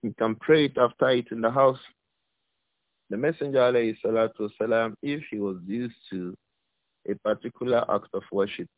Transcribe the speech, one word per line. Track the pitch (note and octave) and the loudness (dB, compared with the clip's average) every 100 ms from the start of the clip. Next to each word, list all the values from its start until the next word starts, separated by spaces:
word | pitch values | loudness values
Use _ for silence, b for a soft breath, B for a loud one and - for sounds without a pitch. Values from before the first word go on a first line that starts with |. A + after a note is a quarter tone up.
You | A#2 - | -8 -2
can | A2+ A2 | -2 -2
pray | - D#3 C#3+ | 4 4 4
it | - | 2
after | B2 - C3 | 0 2 2
it | B2+ A#2+ | 2 -2
in | A#2 | -2
the | A2+ | -2
house. | B2+ C3+ C3 - _ _ _ _ _ _ _ _ _ _ _ _ | 4 4 2 -10 _ _ _ _ _ _ _ _ _ _ _ _
The | G#2 | -4
Messenger, | C#3+ E3 C#3+ C3+ | -4 -4 -2 2
alayhi | B2 B2 A#2 A2 G#2+ | 4 4 0 -2 -2
salatu | A2+ A2 - G#2+ - | 0 0 -2 -8 -4
wasalam, | A2+ A2+ A2+ G#2 | 0 0 0 -4
if | C#3+ D3 D3 | -8 -8 -8
he | G#2+ | -6
was | G2+ F#2 F2 | -6 -6 -8
used | A2 B2 - - | -6 -6 -10 -12
to | F#2+ F2+ F#2 _ _ _ _ _ _ - | -8 -8 -10 _ _ _ _ _ _ -10
a | G2+ | -6
particular | G#2+ G#2+ B2 - B2 A#2+ - | -4 -4 -6 -8 0 0 0
act | G2+ - | -4 -4
of | G2 - | -10 -8
worship | G2+ G2 - F2 | -4 -2 -4 -14